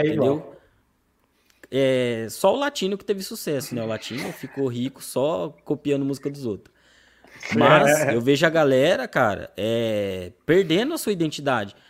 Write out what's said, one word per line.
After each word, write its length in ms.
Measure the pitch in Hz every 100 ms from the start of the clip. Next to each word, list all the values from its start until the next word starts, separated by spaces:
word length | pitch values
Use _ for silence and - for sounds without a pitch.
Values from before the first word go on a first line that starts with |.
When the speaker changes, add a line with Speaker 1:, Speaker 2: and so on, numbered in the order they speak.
| 151
Speaker 1:
entendeu? 300 | 151 131 151
Speaker 2:
igual. 180 | - - _ _ _ _ _ _ _ _ _ _ -
Speaker 1:
É, 560 | 131 135 127 123 113 110
só 240 | - 190
o 40 | 240
latino 400 | 285 285 190 202
que 80 | -
teve 160 | 196
sucesso, 540 | 190 226 - 139 - 123
né? 80 |
O 40 | 113
latino 460 | 110 - 120 190
ficou 340 | - 147 135 135
rico 360 | 120 131 -
só 520 | - 123 143 180 165 -
copiando 400 | - 151 147 139
música 260 | 139 139 143
dos 160 | 139 123
outros. 280 | 92 - _ _ _ _ _ _ - -
Speaker 2:
É. 60 | -
Speaker 1:
Mas 500 | 127 151 139 151 143
eu 60 | 120
vejo 260 | 120 143 165
a 40 |
galera, 580 | 160 147 131 151 262 240
cara, 440 | 151 113 90 - -
é... 760 | 107 113 113 104 98 92 90 - -
perdendo 480 | 180 175 170 262
a 40 | 330
sua 160 | -
identidade. 640 | 185 160 - 139 120 101 - _